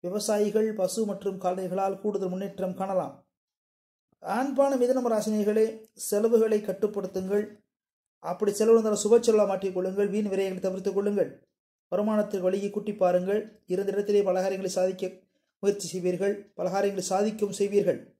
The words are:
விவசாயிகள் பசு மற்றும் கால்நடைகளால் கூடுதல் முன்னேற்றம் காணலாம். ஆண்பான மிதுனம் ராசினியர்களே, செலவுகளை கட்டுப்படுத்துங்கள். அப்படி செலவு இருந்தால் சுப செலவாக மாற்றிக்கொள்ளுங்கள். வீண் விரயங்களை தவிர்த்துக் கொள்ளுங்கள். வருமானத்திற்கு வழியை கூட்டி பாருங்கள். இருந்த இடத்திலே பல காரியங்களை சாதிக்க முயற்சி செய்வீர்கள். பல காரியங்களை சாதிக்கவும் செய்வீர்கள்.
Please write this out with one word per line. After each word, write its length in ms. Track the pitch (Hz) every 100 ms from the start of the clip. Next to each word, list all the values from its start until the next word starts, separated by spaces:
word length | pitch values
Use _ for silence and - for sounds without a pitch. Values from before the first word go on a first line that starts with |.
விவசாயிகள் 640 | 175 208 202 208 208 214 220
பசு 260 | 214 185 226
மற்றும் 320 | 214 190 202 190
கால்நடைகளால் 580 | 190 185 185 185 196 196
கூடுதல் 320 | 214 196 185
முன்னேற்றம் 440 | 185 196 - 185
காணலாம். 380 | 185 196 185 143 - _ _ _ _ _ _ _ _ _ _
ஆண்பான 500 | - 214 277 254 277 269
மிதுனம் 320 | 240 262 240
ராசினியர்களே, 560 | 220 214 214 208 214 220 226 -
செலவுகளை 640 | - - 208 226 233 220 214
கட்டுப்படுத்துங்கள். 840 | 208 185 208 208 185 190 185 208 214 - _ _ _ _ _ _
அப்படி 280 | - 180 208
செலவு 240 | 196 220 226
இருந்தால் 260 | 220 214
சுப 160 | 214 233
செலவாக 280 | 226 214 202
மாற்றிக்கொள்ளுங்கள். 640 | 190 190 180 185 190 202
வீண் 200 | 202 208
விரயங்களை 280 | 190 196 185
தவிர்த்துக் 340 | 190 190 190
கொள்ளுங்கள். 360 | 190 202 202 151 - _ _ _ _ _
வருமானத்திற்கு 560 | 180 208 214 214 196 180
வழியை 220 | 196 202
கூட்டி 240 | 208 208
பாருங்கள். 460 | 202 180 180 180 208 220 - _
இருந்த 260 | 180 196
இடத்திலே 300 | 190 202 208
பல 140 | 196 180
காரியங்களை 320 | 190 190 190
சாதிக்க 400 | 185 185 185 185 - _ _ _ _
முயற்சி 240 | 196 202 165
செய்வீர்கள். 460 | 185 180 175 196 202 -
பல 120 | - 175
காரியங்களை 360 | 190 202 190 185
சாதிக்கவும் 500 | 190 214 220 202 185
செய்வீர்கள். 440 | 202 202 175 175 - _